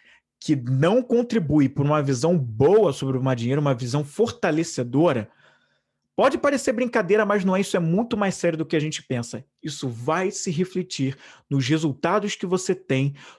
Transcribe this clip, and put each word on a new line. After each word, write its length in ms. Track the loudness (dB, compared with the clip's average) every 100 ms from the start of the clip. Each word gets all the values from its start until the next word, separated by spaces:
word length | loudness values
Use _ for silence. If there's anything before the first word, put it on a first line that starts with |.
| _ _ _ _
que 160 | -2 -2
não 460 | 0 2 4 2
contribui 640 | 2 0 0 -2 2 2 2
para 160 | 2
uma 180 | 0 0
visão 360 | 0 0 2 0
boa 540 | -2 2 4 6 4
sobre 260 | 0 -4 -2
o 160 | 0
dinheiro, 260 | -2 0 0
uma 140 | 0
visão 300 | -2 -2 -4
fortalecedora, 1300 | -4 -2 -2 0 -2 0 -2 -4 -2 2 2 2 -4 _ _ _ _ _ _ _ _ 2
pode 220 | 2 2
parecer 340 | 0 0 -2
brincadeira, 520 | -2 0 0 2 2
mas 200 | 4 2
não 100 | 2
é, 60 | 0
isso 160 | 0 0
é 40 |
muito 360 | 2 0 0 0
mais 180 | -2
sério 240 | 0 -2 -2
do 80 | -2
que 80 |
a 60 | -2
gente 220 | -2 -6
pensa. 420 | -6 -6 -4 -10 -16 _
Isso 260 | -12 -8 -8
vai 420 | -6 -2 -2 -2
se 200 | -4 -6
refletir 640 | -2 -2 -4 -6 -4 -4 -4 -16 -20 _
nos 200 | -2 0
resultados 640 | 0 0 -2 0 0 -2
que 120 | -6 -2
você 280 | -2 -2
tem 400 | -4 -2 0 0 -4 -16